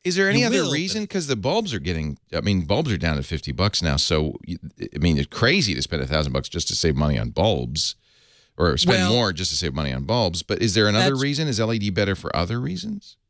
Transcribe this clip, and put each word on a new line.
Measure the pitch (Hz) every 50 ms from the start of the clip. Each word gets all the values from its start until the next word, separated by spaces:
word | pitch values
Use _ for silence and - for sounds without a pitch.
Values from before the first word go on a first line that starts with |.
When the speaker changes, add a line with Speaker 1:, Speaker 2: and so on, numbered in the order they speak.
| -
Speaker 1:
is | 180 170
there | 190 196 196
any | 208 233
Speaker 2:
you | 247
Speaker 1:
other | 226 247 269
Speaker 2:
will, | 233 175
but | 143
Speaker 1:
reason? | 156 180 190 185 214 208 -
'Cause | - 190 160 143
the | 131
bulbs | 107 92 131 180 226 226 185 110
are | 82
getting, | 69 90 85 80 76 76 69 - _ _ -
I | 80
mean, | - 101 101 92
bulbs | 80 73 101 135 170 135
are | 101 71
down | 78 82 71 69
to | 69
fifty | - - - - 76
bucks | 60 - 92 104 - -
now. | 87 76 69 71
So, | - - 85 76 78 76 - - - -
y-, | 87 - - - - - - - -
I | 73
mean, | 78 87 78 67
it's | - - -
crazy | - 113 127 175 202 - 104 73
to | 62
spend | - - 85 71
a | 65 65
thousand | 76 78 73 69
bucks | 62 67 69 -
just | - 85 - -
to | 67
save | - - 80 69
money | 65 76 76 69 53
on | 55 58
bulbs | - - 95 110 95 65 62 60 71 78 - - - _ _ _ _ _ _ _ _ _ _ _ _
or | - 87 85 65 -
spend | - 180 190 185
Speaker 2:
Well, | 185 - 117
Speaker 1:
more | 123 117 98 82
just | 76 92 82
to | - -
save | 90 76 65
money | 76 73 69
on | 64 65 69
bulbs. | 76 113 123 107 87 85 87 -
But | - 101 -
is | 113 110 92
there | 110 104 104
another | 104 107 - -
Speaker 2:
that's | 135 127
Speaker 1:
reason? | 135 139 143 147 160 147
Is | 120 107
L | 113 110 117
E | 110
D | 101 104
better | 92 107 101 98 95
for | - - - -
other | 69 87 87 117 120
reasons? | 127 160 185 175 175 220 208 202 - - - _ _